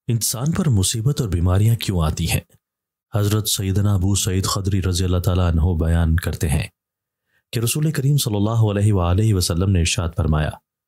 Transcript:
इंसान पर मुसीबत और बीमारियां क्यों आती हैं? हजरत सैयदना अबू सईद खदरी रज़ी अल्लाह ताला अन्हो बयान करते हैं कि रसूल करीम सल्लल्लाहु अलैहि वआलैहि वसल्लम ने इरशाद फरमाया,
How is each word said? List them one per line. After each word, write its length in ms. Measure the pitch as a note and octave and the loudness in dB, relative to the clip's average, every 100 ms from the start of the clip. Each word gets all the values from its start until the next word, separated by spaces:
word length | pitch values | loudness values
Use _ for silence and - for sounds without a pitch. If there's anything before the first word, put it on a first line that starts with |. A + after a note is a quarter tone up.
| - | -6
इंसान 440 | A#2 - A2+ C#3+ | -4 -2 -4 -4
पर 160 | E3 E3+ | 0 2
मुसीबत 520 | G#2+ F#2 A#2 A2 D3 | 2 0 0 -2 -2
और 80 | A#2 | -2
बीमारियां 460 | F2 F2+ F#2 G#2+ A#2 | 0 2 2 2 0
क्यों 280 | - F#2 | -2 0
आती 220 | D#2 D#2 E2 | 0 -2 -2
हैं? 140 | - - _ _ _ _ _ _ | -4 -6 _ _ _ _ _ _
हजरत 340 | G#2 G2+ G#2+ G#2 | -2 0 0 -2
सैयदना 480 | - G2 F#2+ G2+ | -4 -2 0 2
अबू 200 | G2+ F#2+ | 2 2
सईद 320 | G2 - F#2+ F#2+ | 0 0 -2 -2
खदरी 340 | G#2 G2 G2 | -2 -2 -2
रज़ी 240 | F2+ F2 | 0 -2
अल्लाह 160 | F#2 F2+ | 0 0
ताला 280 | F2 F#2 F2 | 0 2 2
अन्हो 260 | D#2+ E2 | 2 2
बयान 420 | E2 E2 E2+ E2 D#2+ | 2 0 2 2 0
करते 280 | - - D#2+ | -2 -4 -2
हैं 220 | - - _ _ _ _ _ _ _ - | -2 -4 _ _ _ _ _ _ _ -8
कि 80 | A#2+ | -4
रसूल 300 | A#2 D3+ D#3 | -2 -2 -2
करीम 260 | D3+ C3+ C#3+ | 0 0 0
सल्लल्लाहु 520 | B2 G#2 G#2 A#2 G#2+ | 0 0 0 2 2
अलैहि 240 | G2+ G2+ | 2 2
वआलैहि 400 | G2+ F2 F#2 A2 | 2 2 2 2
वसल्लम 380 | F#2+ F2 E2 G2 | 2 0 0 2
ने 100 | F#2+ | 2
इरशाद 340 | E2 - E2 - | 2 -2 -4 -2
फरमाया, 340 | D#2 D2+ D2+ - _ _ | 0 0 -2 -6 _ _